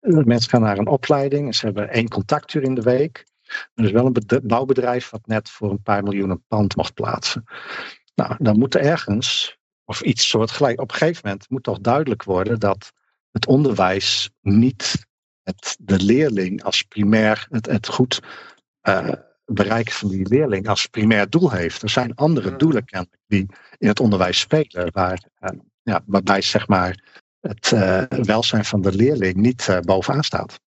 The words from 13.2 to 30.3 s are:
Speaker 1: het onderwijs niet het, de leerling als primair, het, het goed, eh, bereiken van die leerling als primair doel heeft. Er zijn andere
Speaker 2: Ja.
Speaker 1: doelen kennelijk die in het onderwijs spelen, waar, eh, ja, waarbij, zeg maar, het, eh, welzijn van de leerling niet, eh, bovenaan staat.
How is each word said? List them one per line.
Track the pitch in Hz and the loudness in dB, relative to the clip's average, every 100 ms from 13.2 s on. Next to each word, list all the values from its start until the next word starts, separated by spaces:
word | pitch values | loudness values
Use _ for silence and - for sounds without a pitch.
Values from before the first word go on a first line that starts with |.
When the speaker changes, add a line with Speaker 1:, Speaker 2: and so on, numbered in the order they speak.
| _ | _
Speaker 1:
het | - - | -6 2
onderwijs | 131 143 98 92 95 95 - - _ | 4 4 2 2 2 -2 -2 -4 _
niet | 101 101 123 123 - - - _ _ _ | 2 4 4 2 -6 -6 -10 _ _ _
het, | - 92 - - | -14 -12 -10 -12
de | - 98 | 0 2
leerling | 98 123 151 104 92 101 | 4 4 2 0 -2 -4
als | - - | -4 -4
primair, | - - 101 110 107 107 - | -4 -2 2 4 4 0 -2
het, | 127 110 | -6 -2
het | 104 - | -4 -4
goed, | - 127 - - - - - _ _ | 0 0 0 -8 -20 -20 -20 _ _
eh, | - 95 - - _ _ | -2 0 -2 -6 _ _
bereiken | - 107 101 113 113 | -8 -6 -4 -4 -4
van | - 104 | -6 -4
die | 95 92 | -4 0
leerling | 127 151 98 107 | 0 0 -2 -2
als | 98 - | -4 -4
primair | - 107 110 104 | 0 2 2 2
doel | 160 175 | 2 0
heeft. | 101 87 - | 0 -4 -6
Er | 107 | -4
zijn | - 123 | -2 -4
andere | 117 151 151 95 | 0 0 0 -2
Speaker 2:
Ja. | 87 | 0
Speaker 1:
doelen | 160 131 | 2 2
kennelijk | - 95 87 _ _ | -2 -10 -10 _ _
die | 101 95 - _ - | -2 -2 -10 _ -4
in | - | -2
het | 104 | 2
onderwijs | 113 101 90 90 | 2 2 2 0
spelen, | - 156 151 90 87 | 0 0 0 -4 -6
waar, | 90 92 92 _ _ | -2 -2 -2 _ _
eh, | 95 - _ _ | -10 -10 _ _
ja, | - 92 - | -4 -4 0
waarbij, | 98 95 98 | -2 2 0
zeg | - - - | 2 -2 2
maar, | 98 90 90 _ - _ _ | 2 2 -4 _ -20 _ _
het, | - 110 - | -10 -6 0
eh, | 117 95 92 - | 2 2 2 -2
welzijn | - 107 110 113 113 | -4 0 0 0 0
van | 104 104 | 0 0
de | 95 | 0
leerling | 92 123 147 95 92 | 2 2 2 -2 2
niet, | 113 123 - | 2 2 0
eh, | 92 | 0
bovenaan | 85 95 - 139 | 2 0 2 -2
staat. | 151 | -2